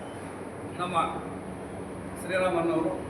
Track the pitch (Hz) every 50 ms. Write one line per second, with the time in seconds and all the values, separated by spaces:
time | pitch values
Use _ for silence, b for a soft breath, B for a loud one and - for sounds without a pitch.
0 | - - - - - - - - - - - - - - - - 180 180 180 165
1 | 160 - - - - - - - - - - - - - - - - - - -
2 | - - - - - 165 185 185 185 180 170 170 165 165 165 160 151 143 - -
3 | -